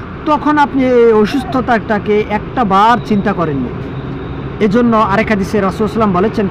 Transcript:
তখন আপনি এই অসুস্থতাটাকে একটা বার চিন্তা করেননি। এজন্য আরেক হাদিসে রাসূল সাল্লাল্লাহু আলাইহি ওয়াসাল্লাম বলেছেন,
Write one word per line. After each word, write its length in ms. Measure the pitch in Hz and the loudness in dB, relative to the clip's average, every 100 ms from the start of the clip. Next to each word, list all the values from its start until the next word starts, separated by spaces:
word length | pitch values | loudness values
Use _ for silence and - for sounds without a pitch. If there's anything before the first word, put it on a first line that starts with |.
| - - - | -12 -8 -2
তখন 320 | 294 294 302 | 0 2 2
আপনি 260 | 285 269 | 2 2
এই 280 | 254 247 233 | 2 4 6
অসুস্থতাটাকে 1120 | 220 214 277 - 262 247 233 - 214 196 208 214 | 4 2 0 -2 -4 0 -2 0 -4 0 0 0
একটা 340 | 208 - - | -4 -4 -2
বার 340 | 220 190 220 233 - | 0 4 4 2 0
চিন্তা 260 | 208 190 | 0 0
করেননি। 360 | 185 165 139 123 - - - - - - - - - | -2 -2 -2 -4 -8 -10 -10 -10 -10 -10 -10 -10 -2
এজন্য 320 | 208 214 240 220 | 0 2 2 2
আরেক 320 | 214 202 220 | 2 2 0
হাদিসে 320 | 208 185 214 | 0 0 0
রাসূল 260 | 190 - 214 | 0 0 -2
সাল্লাল্লাহু 0 | |
আলাইহি 0 | |
ওয়াসাল্লাম 260 | 214 214 | 0 0
বলেছেন, 360 | 175 214 214 196 | 2 0 0 -2